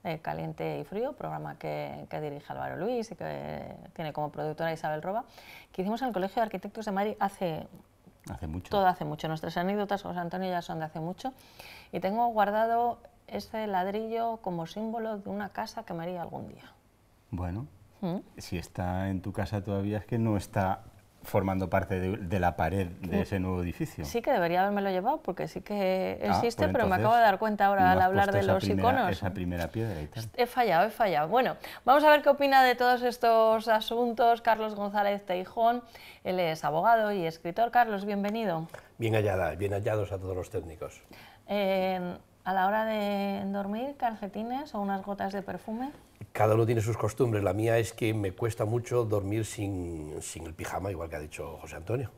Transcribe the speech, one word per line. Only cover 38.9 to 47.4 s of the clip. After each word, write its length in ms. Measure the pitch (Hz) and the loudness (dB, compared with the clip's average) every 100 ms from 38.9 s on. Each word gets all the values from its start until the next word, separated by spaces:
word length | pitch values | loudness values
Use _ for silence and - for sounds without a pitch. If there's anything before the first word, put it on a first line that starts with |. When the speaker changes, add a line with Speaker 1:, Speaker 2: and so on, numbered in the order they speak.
| - | -4
Speaker 3:
Bien 160 | 113 110 | 2 2
hallada, 400 | 104 92 85 82 | 2 0 0 -2
bien 180 | 98 | -2
hallados 400 | 101 107 107 98 | -2 0 -2 -2
a 40 | 95 | -6
todos 160 | 92 | -6
los 160 | 90 85 | -6 -4
técnicos. 520 | 95 82 78 69 - _ - - - - | -6 -8 -12 -12 -14 _ -20 -20 -20 -6
Speaker 1:
Eh, 720 | 202 190 190 190 185 180 - - _ 185 | -2 0 2 0 -2 -4 -8 -16 _ -2
a 80 | |
la 140 | 190 185 | 2 2
hora 180 | 214 220 | 2 0
de 580 | 214 208 202 202 196 196 | -2 0 0 -2 -2 -4
dormir, 480 | 202 196 214 269 285 | -4 -4 -4 -6 -4
¿calcetines 760 | 240 220 202 208 226 254 294 | -4 -4 -8 -8 -6 -6 -6
o 60 | 214 | -4
unas 260 | 202 196 190 | -2 -4 -4
gotas 280 | 196 196 | -6 -4
de 80 | 202 | -4
perfume? 500 | 196 180 - 220 269 - - _ - | -6 -10 -8 -8 -8 -10 -20 _ -10
Speaker 3:
Cada 220 | - 107 | 0 4
uno 120 | 107 113 | 4 4
tiene 140 | 117 | 2
sus 160 | 104 107 | 0 -2
costumbres. 460 | 107 - 123 104 | -2 0 2 2